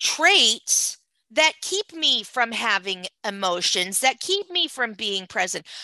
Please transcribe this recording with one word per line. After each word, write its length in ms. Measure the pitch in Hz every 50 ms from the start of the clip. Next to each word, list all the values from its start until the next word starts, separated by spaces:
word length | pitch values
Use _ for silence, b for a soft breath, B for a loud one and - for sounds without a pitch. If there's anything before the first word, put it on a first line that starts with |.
traits 960 | - - - - 311 359 403 349 240 226 220 - - - - - - - - - _ _ _ _ _ _
that 300 | 220 302 311 311 294 -
keep 320 | - - 370 392 427 - 330
me 300 | 320 311 285 262 233 202
from 300 | - - 254 240 226 226
having 560 | 208 233 226 202 196 185 196 190 180 180 185 - _ -
emotions, 760 | 214 196 196 196 185 175 180 175 - - 190 180 185 202 -
that 200 | - 269 262 -
keep 300 | - - 370 403 403 -
me 180 | 349 359 339 302
from 260 | - 269 247 226 208
being 320 | 185 226 208 196 190 185
present. 400 | - - 214 180 175 - 165 151 B B B